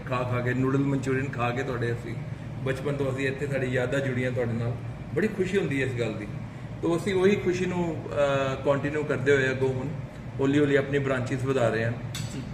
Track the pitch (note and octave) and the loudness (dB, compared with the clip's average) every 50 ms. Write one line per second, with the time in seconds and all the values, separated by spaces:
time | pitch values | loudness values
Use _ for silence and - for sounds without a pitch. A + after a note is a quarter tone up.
0 | - - B2+ B2 B2+ A#2 A#2 B2 A#2+ B2 B2 B2+ C3 C3 C3 C#3 C#3 C#3 C#3 C3+ | -6 -4 -4 -2 -2 -2 -2 0 0 0 0 2 2 2 2 2 2 2 0 0
1 | A#2+ C3+ C3 C3 C3+ - - A#2+ A#2+ B2 A#2+ C3 C3+ C3+ B2+ A#2 A#2 A#2+ A#2 A#2 | 0 0 0 0 0 -2 -2 -2 -2 -2 0 -2 -2 -2 -2 -2 -2 -2 -2 -4
2 | - - - - - - - - - - - - - B2+ C3 - - C#3+ C#3 C3+ | -6 -6 -8 -8 -8 -8 -8 -10 -10 -10 -8 -4 -2 -2 -2 -2 -2 -2 -2 0
3 | C#3+ C3+ B2 C3 C#3 C3+ B2+ - D3+ C#3 C3+ C3 C3 B2+ B2+ B2+ B2 B2 C3+ C#3 | 0 -2 0 0 0 -2 -2 -2 -2 -2 -2 0 0 0 2 2 2 2 0 0
4 | C3 B2+ B2+ A#2+ B2+ B2+ B2 B2+ B2 A#2 A2+ A2+ A#2 A#2 B2 - - - - - | 0 0 0 0 0 0 0 0 0 0 0 -2 -2 -2 -4 -4 -6 -8 -8 -10
5 | - - - C#3+ F#3 G#3+ - - F#3 F3+ F#3 G3 F3+ D#3 C#3 C#3 C3 B2 A#2 A#2+ | -8 -6 -2 0 0 0 2 0 0 2 2 0 2 2 0 0 0 0 0 0
6 | A#2 A2 G#2 G2+ G#2 G#2 - - - - - - - - - - - E3 E3 E3 | 0 -2 -2 -4 -6 -8 -8 -8 -8 -10 -10 -10 -10 -10 -8 -4 0 0 0 0
7 | D#3+ G#3+ F#3+ F#3 F3+ G3 G#3 - - F#3 F3 F3+ F#3 F3 F3+ F3 F3 E3 D#3 - | 0 0 2 4 6 6 6 4 2 2 0 0 0 0 0 0 0 -2 -2 -4
8 | - - - D3 C#3+ C#3 C#3 C#3 C3+ C3+ C3+ B2+ - D3 C#3 C3+ C#3 D3 D3 D3+ | -6 -4 0 2 2 4 4 2 2 0 -2 0 2 2 2 2 2 0 -2 -2
9 | D3+ D3 C#3+ B2 A#2+ C3+ C#3+ C3+ C3 C3 C3 B2 C3 C3 B2+ B2 B2+ C#3+ - - | 0 0 0 0 4 4 4 6 4 4 2 2 2 0 0 0 -2 -4 -6 -6
10 | - - - - - - - - C3+ C#3 C#3 D3 D3 C#3 C#3 C#3 C3 - C#3 C#3+ | -8 -10 -10 -12 -12 -8 -4 0 2 4 4 6 6 6 4 4 4 2 0 0
11 | C3 C3+ C3+ B2+ A#2+ A#2 C3+ C3 B2 C3+ C3+ C3 A#2+ A2+ A2 A2 A2+ A#2 A#2+ - | 2 2 0 0 0 -2 -2 -2 0 0 2 4 4 2 2 2 0 0 -2 -4
12 | - - - - - - - C#3 B2+ - | -6 -8 -6 -6 -6 -6 -6 -8 -8 -8